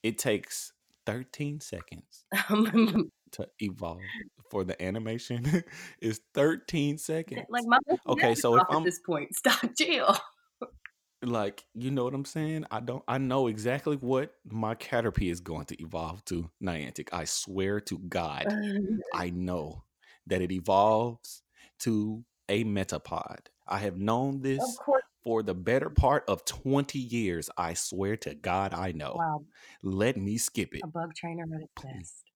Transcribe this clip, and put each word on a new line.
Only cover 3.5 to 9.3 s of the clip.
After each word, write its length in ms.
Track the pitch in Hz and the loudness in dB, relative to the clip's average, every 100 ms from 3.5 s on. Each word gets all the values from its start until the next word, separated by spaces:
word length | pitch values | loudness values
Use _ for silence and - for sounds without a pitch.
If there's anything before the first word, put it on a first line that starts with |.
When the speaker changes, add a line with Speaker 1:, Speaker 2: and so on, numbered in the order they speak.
| - | -6
Speaker 1:
evolve 540 | 107 98 87 82 98 - 107 _ - | -6 -4 -8 -8 -10 -12 -14 _ -6
for 140 | 104 | -2
the 160 | 92 - | -2 -2
animation. 840 | 92 104 110 113 - 120 127 170 - - | -2 -2 -2 -4 -4 -2 2 2 0 -16
<laughs> 180 | - - | -18 -4
It's 200 | 113 110 _ | -4 -4 _
thirteen 640 | - 147 156 - 165 143 151 | 2 4 2 -2 0 0 0
Speaker 2:
Th-, 80 | |
Speaker 1:
seconds. 420 | - 160 165 - - | -4 -4 -4 -8 -4
Speaker 2:
like, 160 | 240 233 | -4 4
my 120 | 247 285 359 - | 4 6 0 2
Speaker 1:
Okay, 260 | - 117 | 4 4
Speaker 2:
is 60 | 117 | 4
Speaker 1:
so 160 | 120 120 | 6 8
if 60 | |
Speaker 2:
off 40 | - | 8
at 60 | 156 | 4
Speaker 1:
I'm 80 | |
Speaker 2:
this 140 | 165 170 | 2 -2
point. 340 | - 156 143 | -2 -2 -2